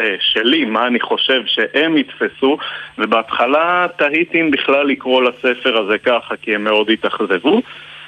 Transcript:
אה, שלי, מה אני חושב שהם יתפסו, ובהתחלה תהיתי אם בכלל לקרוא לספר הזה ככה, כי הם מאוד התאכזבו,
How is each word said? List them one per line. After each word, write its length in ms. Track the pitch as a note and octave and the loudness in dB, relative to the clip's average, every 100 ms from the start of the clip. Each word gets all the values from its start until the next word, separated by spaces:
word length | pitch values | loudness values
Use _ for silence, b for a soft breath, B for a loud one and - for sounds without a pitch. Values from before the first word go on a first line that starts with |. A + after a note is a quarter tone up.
אה, 140 | A2 F#2+ | -4 -2
שלי, 440 | - G#2+ A2+ D#3+ | -2 0 2 0
מה 220 | A#2+ A2 B2 | 0 0 0
אני 140 | A#2+ | 0
חושב 420 | - G#2+ - C3 G#2+ | -2 -2 0 -2 -2
שהם 500 | - A2 C#3 D#3+ D#3 | -2 0 0 2 0
יתפסו, 600 | B2+ - A2 - C3+ D3+ B B B - | -2 -4 -4 0 0 0 B B B -6
ובהתחלה 880 | G#2+ A2+ A2+ - A#2+ D3 E3 F3+ F3 - | 0 0 0 -2 2 2 2 2 0 0
תהיתי 440 | D3 D#3+ E3+ E3+ | 0 0 0 0
אם 100 | D#3+ | 0
בכלל 360 | C3+ - C#3 C#3+ | 0 2 2 2
לקרוא 360 | C3 C3 B2+ | -2 0 2
לספר 560 | B2 A#2+ C3 A#2+ C3 A2+ | 2 0 -2 0 0 0
הזה 200 | G2+ A2 | 0 0
ככה, 380 | C3 A#2 - A2 | 2 0 -2 -8
כי 180 | - | -4
הם 100 | G#2+ | -2
מאוד 260 | G#2+ G#2+ G#2+ | 2 2 2
התאכזבו, 720 | A2 G#2 - G#2 F#2 B2+ G#3+ - B B B | 0 -2 -2 -2 0 2 2 0 B B B